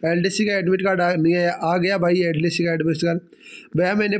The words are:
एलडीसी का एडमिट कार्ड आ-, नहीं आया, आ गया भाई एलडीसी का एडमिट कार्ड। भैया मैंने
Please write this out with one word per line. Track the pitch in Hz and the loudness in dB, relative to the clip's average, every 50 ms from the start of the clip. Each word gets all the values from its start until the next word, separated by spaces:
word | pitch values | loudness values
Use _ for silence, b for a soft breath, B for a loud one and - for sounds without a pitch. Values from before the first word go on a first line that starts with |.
| - | 0
एलडीसी | 160 170 175 175 190 185 - 220 | 0 0 0 0 -2 -2 -2 -2
का | 208 202 | 0 0
एडमिट | 196 185 170 185 190 185 | -2 0 0 0 0 2
कार्ड | 196 190 185 | 0 0 2
आ-, | 180 175 180 | 2 0 2
नहीं | 170 156 165 170 | 2 2 2 2
आया, | 175 175 175 175 | 2 2 0 0
आ | - - 165 175 185 | -2 -2 -2 0 0
गया | 175 185 196 196 | 0 0 0 0
भाई | 175 175 180 185 180 | 2 2 2 2 0
एलडीसी | 170 165 151 160 170 160 - 170 | 0 0 0 -2 -2 -2 -2 -2
का | 170 165 | -2 -2
एडमिट | 165 156 160 160 151 | -2 0 -2 -2 0
कार्ड। | 170 170 170 175 - - B B B B B B B B B | 0 -2 -2 -2 -6 -10 B B B B B B B B B
भैया | 151 175 180 202 | 0 0 2 2
मैंने | 208 214 208 196 202 | 0 0 0 0 -2